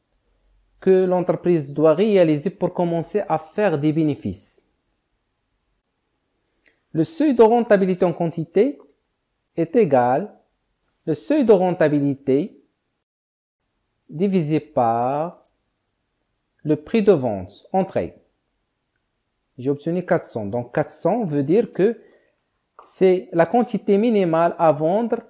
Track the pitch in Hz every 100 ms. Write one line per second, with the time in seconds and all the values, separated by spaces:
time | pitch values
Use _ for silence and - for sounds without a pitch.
0 | _ _ _ _ _ _ _ _ - 190
1 | 185 180 175 165 180 175 139 143 156 156
2 | 220 196 165 151 185 - 180 180 175 170
3 | 156 208 - 160 - - 208 156 151 156
4 | 156 135 104 90 - - _ _ _ _
5 | _ _ _ _ _ _ _ _ _ _
6 | _ _ _ _ _ _ _ _ _ 156
7 | 160 - 302 240 220 240 226 202 190 180
8 | 185 - 170 160 156 - 254 285 - _
9 | _ _ _ _ _ - 165 247 196 131
10 | 120 139 208 - _ _ _ _ _ _
11 | - 147 - 302 226 196 185 175 156 147
12 | 143 135 - 135 196 - _ _ _ _
13 | _ _ _ _ _ _ _ _ _ _
14 | - 151 202 190 147 151 - - 120 117
15 | 123 143 165 175 _ _ _ _ _ _
16 | _ _ _ _ _ _ 151 151 - 226
17 | 208 170 127 101 92 - - 185 185 -
18 | 87 - _ _ _ _ _ _ _ _
19 | _ _ _ _ _ - 127 139 - 175
20 | 180 165 - 117 104 120 123 - 147 -
21 | 165 220 202 143 139 196 233 - 202 226
22 | - _ _ _ _ _ _ _ - -
23 | 185 180 - 170 165 240 226 196 - 196
24 | 233 214 180 165 170 - 165 143 156 196
25 | 233 226